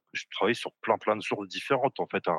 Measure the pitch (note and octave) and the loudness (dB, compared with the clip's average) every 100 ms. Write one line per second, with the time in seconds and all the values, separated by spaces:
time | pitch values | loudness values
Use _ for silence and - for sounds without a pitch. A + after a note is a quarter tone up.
0 | _ - - - G2 A#2 - _ - G#2 | _ -12 -8 0 2 2 -4 _ 0 0
1 | - G#2+ - G#2+ G2 F#2+ - C3+ C3+ - | 2 0 0 -4 -4 -8 0 2 2 0
2 | F2 G2 F#2 | -4 -2 0